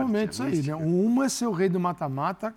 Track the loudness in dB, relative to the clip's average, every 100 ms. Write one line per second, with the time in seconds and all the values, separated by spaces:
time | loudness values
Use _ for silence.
0 | 2 0 -2 -4 -2 0 0 -2 0 2
1 | 4 4 2 0 -2 0 2 2 0 -2
2 | -4 -2 -2 -4 -8